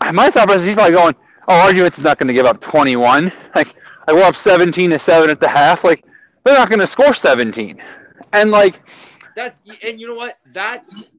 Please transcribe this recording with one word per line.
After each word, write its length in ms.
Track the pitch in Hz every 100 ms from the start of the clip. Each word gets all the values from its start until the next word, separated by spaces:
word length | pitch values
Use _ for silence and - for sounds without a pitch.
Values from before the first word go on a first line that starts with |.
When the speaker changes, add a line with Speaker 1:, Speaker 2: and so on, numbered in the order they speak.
| -
Speaker 1:
my 180 | 170 277
thought 160 | 277 202
process, 200 | 190 175
he's 80 |
probably 180 | 214 185
going, 220 | 175 165 135 _ _ -
"Oh, 60 |
our 200 | 175 190
unit's 240 | 185 175 -
not 200 | 151 143
gonna 140 | 135
give 140 | 123 123
up 140 | 107
twenty-one. 720 | - 156 139 123 120 139 180 - -
Like, 200 | 170 147 _ - - -
I 40 |
we're 100 | 160
up 140 | 185 -
seventeen 540 | 208 180 175 165 180
to 80 | 156
seven 320 | - 165 160
at 100 | 151
the 80 | 156
half. 360 | 147 147 175
Like, 200 | 180 160 _ _ _ _
they're 140 | 254 277
not 120 | 214
gonna 160 | 214 185
score 280 | - 285
seventeen." 680 | 240 170 123 113 110 104 - - - _ _ -
And, 180 | 208 214
like, 300 | 214 196 - _ - - _ - 220
Speaker 2:
That's, 260 | 247 - 202 214
and 180 | 220 226
you 60 | 233
know 60 |
what? 240 | 233 240 - 131
That's 520 | 180 208 247 _ 202 -